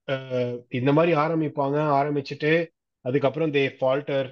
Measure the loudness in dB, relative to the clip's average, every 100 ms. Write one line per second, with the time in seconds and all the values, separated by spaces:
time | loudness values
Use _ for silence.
0 | -6 -6 -2 -2 -2 -6 -6 -2 2 4
1 | 4 2 0 0 -2 -2 -2 0 2 2
2 | 2 -2 -6 -4 0 0 0 _ _ _
3 | -2 0 0 0 0 0 0 0 0 0
4 | 0 -2 -4